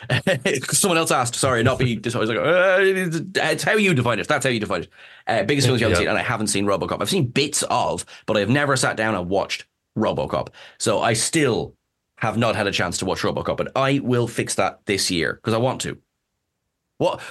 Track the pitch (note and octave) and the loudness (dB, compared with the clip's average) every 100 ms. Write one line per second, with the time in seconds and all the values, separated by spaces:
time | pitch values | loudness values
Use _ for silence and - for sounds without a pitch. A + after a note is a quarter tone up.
0 | - A#2+ - E3+ G3 E3 - C#3+ G3+ E3 | -4 -2 0 0 0 -2 -2 0 2 2
1 | D#3+ D3+ A#2+ - C3+ B2 A#2 B2+ C3 A2+ | 2 2 0 0 0 4 2 2 0 0
2 | A#2+ G#2+ A2 G#2+ A2+ F3+ F#3 F#3 F#3+ F#3+ | -4 -2 0 0 2 4 4 4 4 2
3 | F#3 D#3+ F#2 F#2+ D#3 D#3 E3 A3 G3 C#3+ | -2 -4 -4 -2 0 0 0 2 4 4
4 | A#2+ A2 F2 D3 C3 A#2 G2+ F#2 D#2+ - | 2 0 0 0 0 -2 -2 -4 -6 -16
5 | - - - A2 G2+ C#3+ A#2+ B2+ A2 F2+ | -20 -14 -2 -2 0 2 2 2 2 2
6 | D#2+ G2+ F2+ A2+ G#2 G2 G2+ F#2+ F2+ F2+ | 2 0 -2 -2 -2 0 0 0 -2 -4
7 | G#2 G3 B2 B2+ D3 - - A#2+ D#2+ E2+ | -2 0 0 0 -2 -2 0 0 0 -4
8 | - - - G#2+ G2+ C#3 C#3+ C3 C#3 G2+ | -8 -12 -2 0 2 2 2 2 0 0
9 | A2 G#2 F2 G2 - - - _ _ - | 0 0 0 -2 -2 -6 -10 _ _ -2
10 | G#2 F2 C#2+ D2+ - - - - - G2+ | 0 0 -2 -4 -4 -12 -20 -6 -2 2
11 | A2 A#2 - E3 C#3 G2 D2 - _ _ | 2 2 0 2 2 0 -4 -10 _ _
12 | _ - A#2 G#2 A#2 G2+ G2+ F#2 F2+ F2 | _ -4 -2 0 0 2 0 0 -2 -2
13 | F#2 E2 G2+ D2 D#2+ - E2 - C3+ C#3 | -4 -2 -2 -2 -4 -4 -2 0 2 0
14 | A#2+ B2 A#2+ - A2 - F#2+ - - G2 | 0 0 0 -2 -4 -2 -2 -2 -2 -2
15 | - F2+ D2 - - A2+ B2+ F#2 - - | 0 0 -2 -4 -2 0 0 -2 -8 -10
16 | _ _ _ _ _ _ _ _ _ _ | _ _ _ _ _ _ _ _ _ _
17 | E3 F#3 - | -2 -2 -10